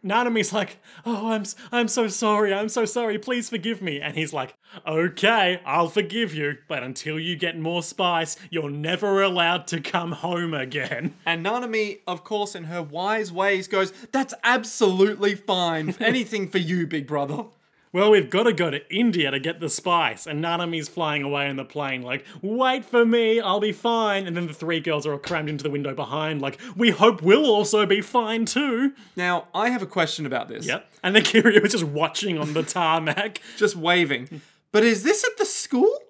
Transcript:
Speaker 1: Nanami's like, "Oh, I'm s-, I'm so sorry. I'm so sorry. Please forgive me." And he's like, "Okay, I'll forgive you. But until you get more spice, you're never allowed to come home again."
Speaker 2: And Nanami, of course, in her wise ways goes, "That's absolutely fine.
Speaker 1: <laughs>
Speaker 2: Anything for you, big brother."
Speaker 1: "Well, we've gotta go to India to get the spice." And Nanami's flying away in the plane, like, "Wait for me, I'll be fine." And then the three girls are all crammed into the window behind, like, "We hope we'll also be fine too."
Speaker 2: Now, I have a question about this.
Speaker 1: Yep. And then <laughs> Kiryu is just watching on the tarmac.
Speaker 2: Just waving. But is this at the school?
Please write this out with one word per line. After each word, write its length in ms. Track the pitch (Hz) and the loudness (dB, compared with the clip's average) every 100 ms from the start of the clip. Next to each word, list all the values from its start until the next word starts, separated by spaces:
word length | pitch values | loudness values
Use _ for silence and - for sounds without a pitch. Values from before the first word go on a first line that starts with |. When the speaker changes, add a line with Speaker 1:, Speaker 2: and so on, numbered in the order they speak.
| 196 | 2
Speaker 1:
Nanami's 480 | 214 240 226 214 | 2 2 0 0
like, 240 | 208 196 - - - 233 | -2 -4 -8 -20 -12 -6
"Oh, 260 | 214 220 | -4 -2
I'm 100 | 220 | -2
s-, 160 | 202 - - | -4 -12 -4
I'm 160 | 240 233 | -2 0
so 180 | 247 220 | 0 -2
sorry. 460 | 196 220 208 208 | 0 2 2 2
I'm 160 | 196 220 | 0 -2
so 160 | 226 220 | -2 -2
sorry. 340 | 247 233 214 | -2 -2 -4
Please 300 | 226 247 226 | -4 -4 -4
forgive 320 | 226 190 226 | -6 -4 -4
me." 180 | 185 143 | -4 -6
And 160 | 147 147 | -6 -6
he's 160 | 156 | -6
like, 240 | 147 131 _ _ - - | -4 -8 _ _ -14 -4
"Okay, 720 | 160 175 - 196 226 185 180 175 | 0 0 2 2 4 4 0 -2
I'll 240 | 147 170 | 0 2
forgive 440 | 208 202 220 220 | 0 -2 -2 -4
you. 240 | 151 147 147 _ | -2 -4 -6 _
But 120 | 147 | -8
until 380 | 127 131 156 156 | -6 -10 -8 -6
you 160 | 165 165 | -6 -4
get 240 | 170 165 | -4 -4
more 240 | 160 175 | -4 -2
spice, 540 | 165 - 180 165 160 - - | -4 -2 0 0 -2 -8 -6
you're 200 | 165 147 | -6 -6
never 520 | 143 151 180 202 196 | -6 -4 -2 2 2
allowed 460 | 196 180 170 175 - | 2 2 2 0 -4
to 140 | 165 | -8
come 320 | 139 180 170 | -2 -2 -2
home 400 | 165 170 175 170 | -6 -4 -2 -2
again." 600 | 151 131 143 127 123 151 - - | -4 -6 -6 -6 -6 -6 -6 -4
Speaker 2:
And 200 | 170 180 | -2 -2
Nanami, 540 | 233 247 220 208 196 - | -2 -2 -2 -4 -6 -8
of 160 | 175 | -10
course, 320 | - 214 202 185 | -6 -4 -4 -6
in 100 | 160 | -8
her 160 | 175 | -8
wise 520 | 156 151 190 220 208 | -8 -6 -2 -2 -2
ways 340 | 175 196 190 190 | 0 2 2 0
goes, 240 | 196 190 - - | 0 0 -4 -4
"That's 200 | 269 269 - 233 | -2 -2 -2 0
absolutely 920 | 254 233 - 208 185 202 202 202 202 | 0 -2 0 2 4 2 4 -2 -2
fine. 580 | - 185 175 160 156 180 | -2 0 0 -2 -4 -2
Speaker 1:
<laughs> 20 | |
Speaker 2:
Anything 480 | 226 254 214 214 190 | 0 0 -2 -4 -2
for 120 | 190 | -2
you, 280 | 165 180 165 | 0 -2 -2
big 180 | 160 139 | -4 -4
brother." 380 | 147 139 147 - _ _ _ _ 175 | -4 -4 -6 -10 _ _ _ _ 2
Speaker 1:
"Well, 160 | 208 | 6
we've 180 | 208 131 | 6 6
gotta 220 | 185 233 | 2 2
go 180 | 170 170 | 2 -2
to 240 | 143 - | -2 -4
India 380 | 190 240 175 143 | 0 2 2 0
to 80 | 139 | 0
get 200 | 147 170 | -4 -6
the 80 | 156 | -4
spice." 580 | - 185 175 143 110 - | -4 2 2 2 -2 -8
And 140 | 151 | -4
Nanami's 460 | 165 170 175 165 147 | -2 -2 -2 -6 -8
flying 340 | - 156 147 | -4 -2 -2
away 240 | 139 143 139 | -2 -4 -4
in 60 | 135 | -6
the 80 | 131 | -8
plane, 360 | 147 139 131 | -8 -6 -6
like, 240 | 123 131 - - | -6 -8 -8 -10
"Wait 420 | 190 233 262 262 | -6 0 0 0
for 220 | - 240 233 | 0 4 6
me, 340 | 233 226 226 | 4 4 2
I'll 200 | 196 196 | 2 0
be 100 | 214 | 0
fine." 560 | - 233 233 214 196 190 | -2 0 2 2 0 -2
And 80 | 170 | -4
then 120 | 170 | -6
the 60 | |
three 280 | 151 160 165 | -6 -4 -4
girls 260 | 156 151 151 | -2 -2 -2
are 60 | |
all 40 | 143 | -6
crammed 300 | - 170 151 | -4 -4 -4
into 140 | 151 | -4
the 60 | 147 | -4
window 240 | 143 147 131 | -4 -4 -6
behind, 460 | 123 143 156 151 | -6 -4 -4 -4
like, 180 | 139 - 254 185 | -6 -8 -14 2
"We 140 | 233 | 4
hope 320 | 160 220 185 | 6 6 6
we'll 240 | 160 226 294 | 6 6 8
also 400 | 208 202 214 202 | 4 4 2 4
be 160 | 202 | 2
fine 420 | - 247 220 226 226 | 2 0 0 -2 0
too." 460 | 247 294 233 269 277 - - | 0 0 0 0 -2 -16 -4
Speaker 2:
Now, 320 | 180 175 - | -2 -2 -2
I 160 | 175 226 | -2 0
have 120 | 247 | -2
a 40 | 185 | -4
question 380 | 190 160 - 147 | -2 -2 -2 -4
about 240 | 127 - | -4 -6
this. 160 | 113 - | -8 -4
Speaker 1:
Yep. 220 | 131 - _ | -6 -6 _
And 120 | 180 208 | 4 4
then 80 | |
<laughs> 60 | - | 6
Kiryu 340 | 226 226 208 208 | 6 8 6 4
is 60 | |
just 140 | 220 160 | 0 -2
watching 520 | 147 160 - 202 160 | -2 -2 -2 -4 -2
on 160 | 151 | -2
the 100 | 151 | -2
tarmac. 760 | 151 185 165 165 156 143 208 - - - | -2 0 2 2 0 -2 -4 -8 -16 0
Speaker 2:
Just 180 | 208 190 | 0 0
waving. 640 | 160 175 160 131 131 156 - _ _ | 2 2 2 -2 -6 -16 -20 _ _
But 100 | 208 | 4
is 200 | 233 214 | 4 4
this 200 | 233 415 | 2 2
at 140 | 494 427 | 0 -2
the 80 | 415 | -2
school? 540 | - - 254 403 571 | -2 -2 2 2 2